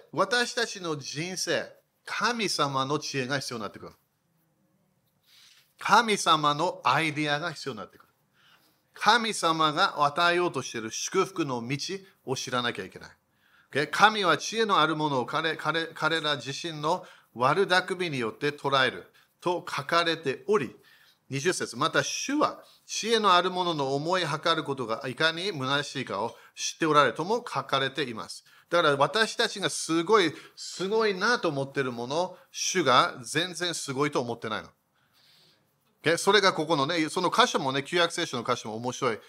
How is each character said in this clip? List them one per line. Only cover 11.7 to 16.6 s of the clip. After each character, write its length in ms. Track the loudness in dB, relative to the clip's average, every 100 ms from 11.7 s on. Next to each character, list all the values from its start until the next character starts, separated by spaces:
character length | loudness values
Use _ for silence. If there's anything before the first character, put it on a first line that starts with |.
| -6 -6 -10 -14 _
を 100 | -8
知 160 | -8 -4
ら 120 | -2
な 100 | -2
き 80 | -4
ゃ 40 | -8
い 20 |
け 100 | -14
な 100 | -20
い。 20 |
オ 20 |
ッ 600 | _ _ _ _ _ _
ケ 60 | -2
ー？ 100 | -2
神 340 | 6 6 6
は 140 | 2 2
知 180 | 0 -2
恵 80 |
の 160 | 2 4
あ 60 | 4
る 100 | 2
も 140 | 0
の 100 | -2
を 60 | -2
彼、 320 | -2 -2 -2
彼、 300 | -2 -2 -4
彼 340 | -2 -2 0
ら 140 | -2 -4
自 160 | -6
身 280 | -8